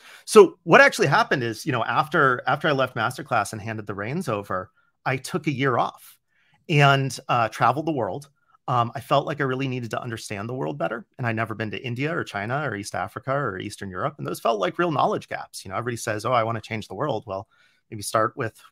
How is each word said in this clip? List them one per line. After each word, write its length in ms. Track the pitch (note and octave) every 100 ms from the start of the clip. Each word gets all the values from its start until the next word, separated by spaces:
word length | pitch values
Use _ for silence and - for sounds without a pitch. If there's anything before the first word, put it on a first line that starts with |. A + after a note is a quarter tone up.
| - - -
So 320 | G#3+ - -
what 180 | E3 A3
actually 260 | C#4 - D#3
happened 360 | G#3 A#3 D#3+
is, 220 | A#2+ A2 D3+
you 60 |
know, 120 | B2
after, 580 | A2+ B2+ D3 E3+ C3+ B2 -
after 200 | C#3+ E3
I 40 |
left 240 | C3+ B2+ B2
Masterclass 580 | A2+ B2 - A#2 G2+
and 80 | A2
handed 240 | G#2+ A2 G#2
the 80 |
reins 340 | G2 G#2+ E3 D#3+
over, 440 | G#2 G2+ F#2 F#2+ _ _ _ C#3
I 120 | C3+
took 280 | - - D#3+
a 40 |
year 260 | B2 C#3 A#2+
off 400 | F#3 - - - _ _ _ _ -
and, 500 | D3 C#3+ C#3 C3+ A#2 -
uh, 220 | B2 A2
traveled 360 | - A#2+ C3 D#3+
the 60 |
world. 380 | C#3+ G2+ B2 - _ _ _ -
Um, 240 | B2 A#2 C#3
I 40 |
felt 260 | - C#3+ -
like 160 | D3+
I 40 | C3+
really 220 | B2+ C#3
needed 220 | B2+ A2+
to 100 | A#2+
understand 460 | A#2+ A2+ - G2+ A2+
the 60 |
world 240 | C3 D3+ D3
better. 280 | E3+ A3+ - -
And 80 | A#2
I'd 100 | A2+
never 200 | A2+ G#2+
been 160 | A2
to 120 | G2
India 320 | B2 A#2+ D3 E3
or 80 |
China 440 | - G2+ G#2+ C#3 C#3
or 80 | G2+
East 180 | G#2
Africa 380 | G2 F#2+ A2 C3+
or 260 | C#3 B2+ F#2
Eastern 320 | G#2 - G2
Europe. 260 | F2+ C3+ D3
And 100 | C#3
those 120 | -
felt 200 | A3 G#3+
like 180 | F3+ E3+
real 140 | F3
knowledge 360 | C3+ F3 F3 -
gaps. 380 | - - - F#2+
You 40 |
know, 80 | G2
everybody 200 | A#2+ A#2
says, 260 | A#2 G#2+
"Oh, 80 | A2+
I 120 | B2
wanna 180 | A2+ A2+
change 260 | - A2 -
the 60 |
world." 300 | G2 D3 A2 G2+
Well, 220 | F#2+ - _ _ _ -
maybe 140 | G#2+
start 340 | - A2+ A2 -
with 180 | A2+ - -